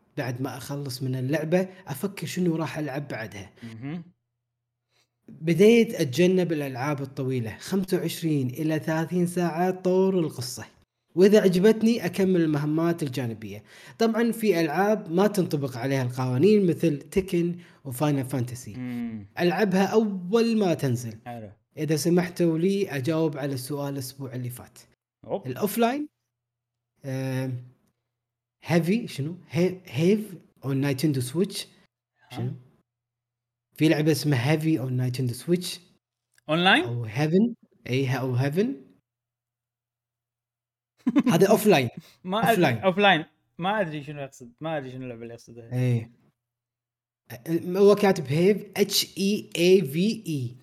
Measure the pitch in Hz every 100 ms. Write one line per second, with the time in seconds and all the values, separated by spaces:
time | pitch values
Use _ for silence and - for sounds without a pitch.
0 | _ - 131 123 135 123 - 143 143 123
1 | 131 131 131 156 156 175 190 - - 147
2 | 196 - 147 - 180 160 156 160 147 131
3 | 143 - 110 98 95 _ 117 113 135 170
4 | 165 _ _ _ _ _ _ _ _ _
5 | _ _ _ 226 160 165 208 233 220 -
6 | 156 123 180 185 170 160 139 123 135 143
7 | 135 131 131 131 110 95 - 196 185 175
8 | 160 - 160 147 127 123 156 156 - 160
9 | 160 180 175 180 175 151 185 185 185 185
10 | 190 190 156 123 123 - 107 _ _ _
11 | _ 160 196 208 190 175 202 220 220 233
12 | 170 175 190 180 160 151 151 156 170 170
13 | 147 123 120 107 104 101 - - - -
14 | 226 226 233 220 214 170 165 156 202 214
15 | - 170 208 202 165 151 135 123 135 135
16 | 123 123 127 123 170 214 185 151 170 143
17 | - 196 190 175 170 175 - - 139 123
18 | 151 139 127 139 123 120 - 113 123 120
19 | 117 110 101 - 175 175 214 185 190 220
20 | 220 190 175 226 233 220 196 156 139 120
21 | 117 110 - 120 107 - _ - 151 156
22 | 175 175 175 - 175 160 180 196 - 143
23 | 131 160 160 143 139 135 123 143 143 139
24 | 127 - 131 127 123 120 - - - _
25 | _ _ 107 175 131 120 202 226 233 277
26 | 302 _ _ _ _ _ _ _ _ _
27 | 139 131 131 131 131 123 123 _ _ _
28 | _ _ _ _ _ _ - 170 160 220
29 | 233 - 139 175 - 160 185 180 - 117
30 | 170 214 214 165 _ _ 131 135 139 131
31 | 160 127 123 160 196 - - _ _ _
32 | _ _ - 127 123 - - _ _ _
33 | _ _ _ _ _ _ _ - 156 151
34 | 156 143 147 135 131 156 160 156 131 127
35 | 127 127 127 117 - 180 180 - _ _
36 | _ _ _ _ - 160 180 233 359 120
37 | 110 104 156 180 233 233 _ _ - 127
38 | 135 131 131 123 139 156 240 277 - _
39 | _ _ _ _ _ _ _ _ _ _
40 | _ _ _ _ _ _ _ _ _ _
41 | - 285 254 170 190 220 214 165 123 -
42 | - _ 185 196 226 220 160 117 190 180
43 | 202 170 160 _ _ - 175 214 180 151
44 | 139 147 135 - 120 - 156 160 127 127
45 | 127 113 117 117 - 117 117 123 127 120
46 | 110 _ _ _ _ _ _ _ _ _
47 | _ _ - 123 - 165 180 180 202 202
48 | 202 190 131 151 180 208 - - 202 -
49 | - - 196 208 - - 175 190 151 147
50 | 196 226 - 147 117 -